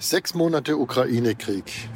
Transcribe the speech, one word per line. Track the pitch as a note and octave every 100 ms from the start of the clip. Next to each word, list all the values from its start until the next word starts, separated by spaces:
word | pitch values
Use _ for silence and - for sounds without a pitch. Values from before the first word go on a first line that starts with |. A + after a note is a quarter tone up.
Sechs | - F#3 -
Monate | E3+ E3 D#3 D3+ D3+
Ukraine-Krieg. | B2 B2+ B2+ A#2 A#2 G2+ - G2 - - -